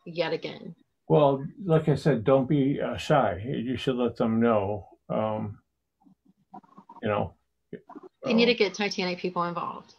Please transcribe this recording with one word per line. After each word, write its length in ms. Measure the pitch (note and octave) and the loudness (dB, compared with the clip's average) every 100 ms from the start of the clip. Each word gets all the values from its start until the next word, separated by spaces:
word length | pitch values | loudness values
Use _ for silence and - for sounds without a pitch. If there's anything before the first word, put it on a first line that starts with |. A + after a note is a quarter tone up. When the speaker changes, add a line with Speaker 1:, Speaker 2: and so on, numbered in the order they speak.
| - | -8
Speaker 1:
yet 260 | D#3+ D#3+ | -4 -4
again. 420 | D#3 D#3+ - - E3+ _ _ - | -4 -6 -14 -16 -18 _ _ 2
Speaker 2:
Well, 360 | D#3 C#3+ C3+ C#3 - | 4 4 2 -4 -8
like 240 | F#3+ D#3+ D#3 | 2 2 4
I 40 | |
said, 300 | C#3 E3 A#2+ | 2 2 2
don't 240 | A2 C3+ C3 | 4 4 4
be, 320 | D3 C3+ C#3+ | 2 2 0
uh, 160 | B2 A#2 | -4 -4
shy. 460 | - D3 A2 F#2+ A2+ | 2 4 4 0 -4
You 300 | C3+ A#2 A#2+ | -6 -4 -4
should 200 | - B2 | -2 0
let 200 | A#2+ - | -2 0
them 240 | A#2+ A2+ | 0 2
know, 480 | A#2 A2 G2 G#2 - - - | 4 2 0 -4 -10 -18 -6
um, 480 | A#2+ A2 G#2+ G#2+ G#2 _ _ _ _ _ _ _ _ _ - - - - - | -4 -2 -4 -8 -12 _ _ _ _ _ _ _ _ _ -20 -20 -20 -20 -8
you 60 | A2 | -2
know. 260 | G#2 G2+ - _ _ _ - - - - _ | -2 -2 -8 _ _ _ -18 -18 -20 -20 _
Speaker 1:
They 80 | - | 0
need 140 | A3+ A#3+ | 2 4
to 60 | |
Speaker 2:
Um, 40 | A3+ | 2
Speaker 1:
get 180 | G3 | 0
Titanic 440 | F#3 G3+ G3 F3+ F3+ | -2 -6 -4 -4 -4
people 260 | F3+ F3+ | -6 -4
involved. 500 | E3+ E3+ D#3 - - | -6 -6 -8 -10 -16